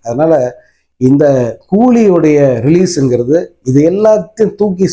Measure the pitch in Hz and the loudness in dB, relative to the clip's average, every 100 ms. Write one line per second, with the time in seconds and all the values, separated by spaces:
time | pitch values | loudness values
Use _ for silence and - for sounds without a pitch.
0 | 117 120 165 151 123 - _ _ _ - | -10 -4 0 0 -2 -8 _ _ _ -4
1 | 127 139 147 131 120 - _ 196 247 233 | 0 2 2 0 -2 -8 _ 0 2 2
2 | 208 175 156 147 139 117 127 175 180 151 | 2 2 2 2 2 0 0 0 0 -2
3 | 135 120 120 160 - _ 127 131 156 190 | -2 -2 0 -2 -4 _ -2 0 2 2
4 | 220 214 - - 208 - 208 180 180 | 2 0 -2 -4 -4 -2 -4 -2 -4